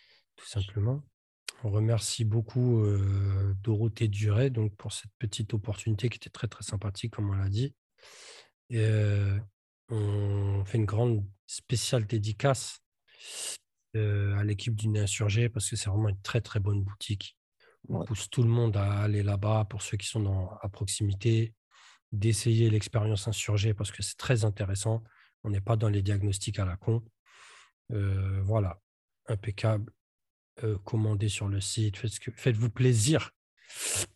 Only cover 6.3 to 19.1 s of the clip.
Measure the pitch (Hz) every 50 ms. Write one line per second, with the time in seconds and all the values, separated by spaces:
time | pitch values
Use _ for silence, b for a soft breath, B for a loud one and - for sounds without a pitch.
6.3 | - - - 107 - - 104 - 110 95 - 101 98 - - 113 - - 104 101
7.3 | 98 98 98 98 98 113 135 139 - _ _ _ B B B B B B B B
8.3 | B B B B B _ _ - 120 113 107 110 107 107 104 104 101 101 101 98
9.3 | 101 104 110 - _ _ _ _ _ _ _ - 117 107 104 101 101 104 101 101
10.3 | 101 101 101 98 98 101 98 98 - 113 107 101 107 110 120 120 113 101 101 -
11.3 | - _ _ - - - - - 123 110 - - 135 120 107 - 117 107 104 110
12.3 | 107 - - 139 131 - - - - - _ _ _ _ _ B B B B B
13.3 | B B B B B B _ _ _ _ _ _ - 110 107 104 104 101 101 101
14.3 | 98 101 104 104 104 101 - 120 113 104 110 110 107 104 104 95 - - 107 104
15.3 | 98 117 120 113 - 107 - - 113 107 - 101 98 107 110 104 98 98 - -
16.3 | - 117 - - - 107 98 104 101 101 98 98 98 - - - 104 98 - -
17.3 | - _ _ _ _ b b b b b - - - 87 - - 104 - - -
18.3 | - 131 120 113 117 120 117 113 101 101 101 101 101 101 104 104